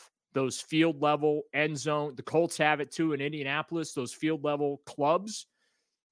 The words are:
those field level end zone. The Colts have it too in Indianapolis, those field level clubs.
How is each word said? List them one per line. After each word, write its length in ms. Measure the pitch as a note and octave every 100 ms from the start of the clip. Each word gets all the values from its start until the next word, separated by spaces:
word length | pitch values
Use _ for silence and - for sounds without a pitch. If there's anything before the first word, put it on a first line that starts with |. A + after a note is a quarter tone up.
| - _ _
those 280 | C3+ C3 -
field 400 | - D#3 E3 C#3+
level 420 | D3 D3 D3+ D3+ -
end 240 | C#3 D#3 D3
zone. 360 | D3+ D3 D3 B2
The 80 |
Colts 340 | - D#3 E3+ -
have 220 | D3+ D3
it 120 | C#3
too 220 | - D#3+
in 80 | C#3+
Indianapolis, 720 | C#3+ D3+ C3+ D3 - E3 D3+
those 200 | C#3+ A#2+
field 300 | - D#3 D#3+
level 380 | D3 D3 D3 C#3+ -
clubs. 600 | - C#3+ F3 G#3+ - - _ _ _ _ _ _